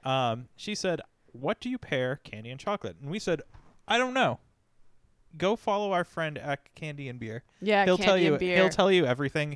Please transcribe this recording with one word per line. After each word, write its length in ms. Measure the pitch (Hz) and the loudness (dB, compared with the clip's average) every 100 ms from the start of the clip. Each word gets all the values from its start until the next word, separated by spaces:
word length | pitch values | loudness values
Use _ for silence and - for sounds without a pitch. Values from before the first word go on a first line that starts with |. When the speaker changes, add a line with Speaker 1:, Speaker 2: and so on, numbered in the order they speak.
Speaker 1:
Um, 440 | 131 131 123 113 123 - | -4 -2 0 -2 -8 -14
she 180 | - | -10
said, 260 | 208 190 165 - _ _ | -4 -2 -4 -6 _ _
"What 280 | 120 139 226 | -8 -4 -4
do 80 | 247 | -6
you 100 | 254 | -8
pair 380 | - 135 127 139 | -4 -2 -2 -4
candy 260 | - 104 117 | -10 -16 -14
and 100 | 135 | -10
chocolate?" 360 | - 202 104 82 | -6 -6 -6 -12
And 100 | 139 | -10
we 80 | 208 | -6
said, 240 | - 165 - - - - - | -2 -4 -6 -20 -20 -12 -2
"I 100 | 233 | 0
don't 160 | 254 | 0
know. 260 | 262 208 - _ _ _ _ - - _ _ _ 156 | 0 0 0 _ _ _ _ -20 -20 _ _ _ -2
Go 200 | 180 226 | 0 0
follow 360 | - 202 208 | 0 0 0
our 120 | 180 | 0
friend 340 | 170 - 156 147 | -2 -4 -6 -6
at 360 | 147 143 _ | -6 -6 _
Candy 340 | - 156 143 135 | -14 -12 -10 -12
and 100 | 123 | -10
Beer. 220 | 113 117 - _ | -10 -10 -14 _
Speaker 2:
Yeah, 240 | 196 202 | 2 4
Speaker 1:
He'll 120 | 190 185 | 6 4
Speaker 2:
Candy 80 | 190 | 6
Speaker 1:
tell 100 | 190 | 4
you, 120 | 165 | 4
Speaker 2:
and 80 | 147 | 2
Beer. 180 | 180 180 | 2 4
Speaker 1:
he'll 120 | 190 | 4
tell 200 | - 190 | 4 4
you 120 | 185 | 4
everything." 480 | 147 123 139 156 147 | 4 0 -2 -2 -4